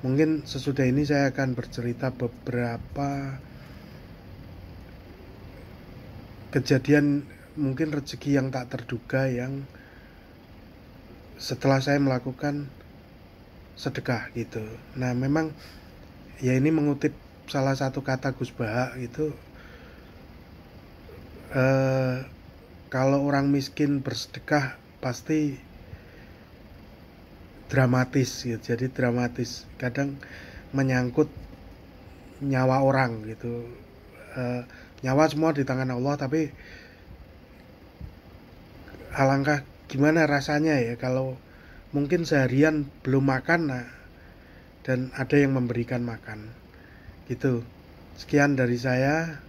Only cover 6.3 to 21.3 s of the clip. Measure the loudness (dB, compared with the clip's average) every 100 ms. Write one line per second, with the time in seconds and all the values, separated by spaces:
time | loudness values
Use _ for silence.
6.3 | -18 -2 -2 4 2 6 6 6 2 -2
7.3 | -16 -14 -2 -2 0 -2 -2 -6 -8 2
8.3 | 2 2 -4 -6 -8 -6 -8 -2 0 2
9.3 | 0 -4 -6 -10 -16 -20 -20 -20 -20 -20
10.3 | -20 -20 -20 -20 -20 -20 -20 -20 -20 -20
11.3 | -14 -8 0 4 4 4 4 4 2 -2
12.3 | -4 -4 -4 -8 -14 -20 -20 -20 -20 -20
13.3 | -20 -20 -20 -20 -8 -6 -6 -2 -2 -2
14.3 | -6 -6 -6 -10 -12 -14 -4 -2 0 2
15.3 | 2 0 -6 -18 -20 -20 -20 -20 -20 -20
16.3 | -4 2 4 6 4 2 2 0 -2 -20
17.3 | -20 -6 0 2 2 0 -2 -2 -2 -2
18.3 | -4 -8 -4 -2 0 -2 -4 -8 -4 -4
19.3 | -4 -16 -20 -20 -20 -20 -20 -20 -20 -20
20.3 | -20 -20 -20 -20 -20 -20 -20 -18 -18 -18